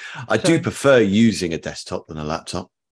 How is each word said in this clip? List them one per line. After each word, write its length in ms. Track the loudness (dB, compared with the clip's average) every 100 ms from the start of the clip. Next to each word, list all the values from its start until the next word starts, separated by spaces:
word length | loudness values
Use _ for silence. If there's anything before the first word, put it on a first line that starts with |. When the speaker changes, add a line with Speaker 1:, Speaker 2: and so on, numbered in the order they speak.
| -18 -16 -2
Speaker 1:
I 80 | 0
do 200 | 2 2
Speaker 2:
So 60 |
Speaker 1:
prefer 360 | 0 0 4 6
using 540 | 4 4 4 2 -4
a 40 | -6
desktop 500 | -8 -12 -10 -12 -10
than 100 | -10
a 60 |
laptop. 460 | -6 -8 -6 -10 -10 _ _